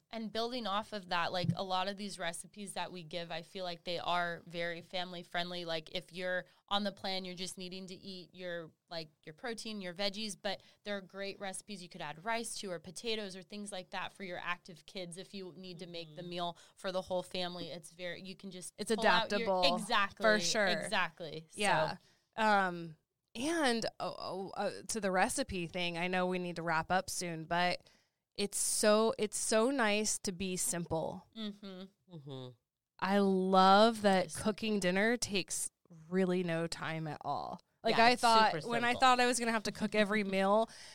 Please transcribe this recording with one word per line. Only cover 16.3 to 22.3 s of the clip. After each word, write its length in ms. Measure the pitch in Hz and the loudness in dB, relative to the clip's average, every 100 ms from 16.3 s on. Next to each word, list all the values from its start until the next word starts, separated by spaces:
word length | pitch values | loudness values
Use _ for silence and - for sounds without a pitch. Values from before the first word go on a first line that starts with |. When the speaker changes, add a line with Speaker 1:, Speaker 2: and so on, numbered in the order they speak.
Speaker 1:
meal 260 | 175 175 170 - _ | -6 -6 -8 -18 _
for 160 | 196 | -6
the 100 | 185 | -4
whole 200 | 185 180 | -2 -4
family. 420 | 175 185 175 175 170 | -4 -6 -6 -6 -10
It's 220 | 170 - | -12 -14
very, 280 | 170 180 - | -12 -10 -10
you 140 | 185 190 | -12 -14
can 160 | 196 | -14
just 200 | 180 - - | -12 -14 -8
Speaker 3:
It's 140 | 208 | -2
Speaker 1:
pull 100 | 214 202 | 2 4
out 240 | 180 214 | 4 4
your 80 | 208 | 0
Speaker 3:
adaptable, 360 | - 185 180 220 | 2 4 4 2
Speaker 1:
Exactly. 460 | 214 226 196 - | 2 2 2 2
Speaker 3:
for 140 | 220 214 | 4 4
sure. 260 | - 226 196 | 4 2 2
Speaker 1:
Exactly. 800 | 170 185 202 170 - 160 156 160 | 2 0 0 0 -4 -10 -10 -12
So. 100 | - | -2
Speaker 3:
Yeah. 340 | 202 165 151 - _ _ _ | 2 4 2 -2 _ _ _